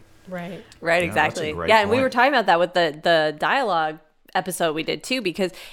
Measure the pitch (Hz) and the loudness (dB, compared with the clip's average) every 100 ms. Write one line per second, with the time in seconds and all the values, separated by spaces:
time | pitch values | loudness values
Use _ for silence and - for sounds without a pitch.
0 | - - - 180 170 165 - - 165 170 | -20 -20 -14 -12 -10 -12 -16 -8 -2 0
1 | 170 110 156 - 156 156 - 220 208 247 | 2 0 0 -2 -6 -4 2 4 4 2
2 | 262 247 262 269 196 170 175 180 165 151 | 0 2 2 2 4 4 2 2 0 0
3 | 175 165 156 151 160 247 240 170 156 156 | 2 2 2 0 -2 0 0 0 -2 -4
4 | _ _ _ 190 185 170 170 151 156 156 | _ _ _ -4 -4 -2 -2 -2 -4 -6
5 | - 254 196 165 185 - - | -4 -4 -2 -2 -4 -4 -18